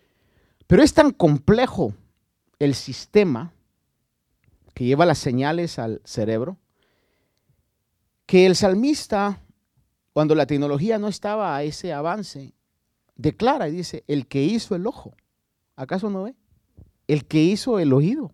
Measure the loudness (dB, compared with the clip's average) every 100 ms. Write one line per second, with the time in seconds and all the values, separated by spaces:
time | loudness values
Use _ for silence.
0 | _ _ _ _ _ _ 2 6 6 6
1 | 2 4 2 2 2 2 2 -2 -6 -6
2 | _ _ _ _ _ -2 -2 -2 -8 -14
3 | 0 2 2 -2 -6 _ _ _ _ _
4 | _ _ _ _ _ _ _ -6 0 4
5 | 4 4 0 -2 -2 -2 -6 -6 -8 -8
6 | -10 -6 -2 -2 -4 -12 _ _ _ _
7 | _ _ _ _ _ _ _ _ _ _
8 | _ _ 2 6 6 4 2 2 0 -2
9 | -4 -4 -4 -6 -16 _ _ _ _ _
10 | _ -2 2 2 0 -2 -2 -2 -2 -2
11 | -4 -6 -6 -6 -4 -6 -6 -10 -10 -6
12 | -6 -6 -10 -16 -20 _ _ _ _ _
13 | _ -4 -4 0 0 0 -4 -6 -10 -12
14 | -6 -6 -4 -2 -2 -2 -4 -6 -6 -10
15 | -18 _ _ _ _ _ _ -16 -8 -6
16 | -4 -6 -10 -14 _ _ _ _ -20 _
17 | -4 -2 0 2 2 2 -2 0 4 4
18 | 4 0 -6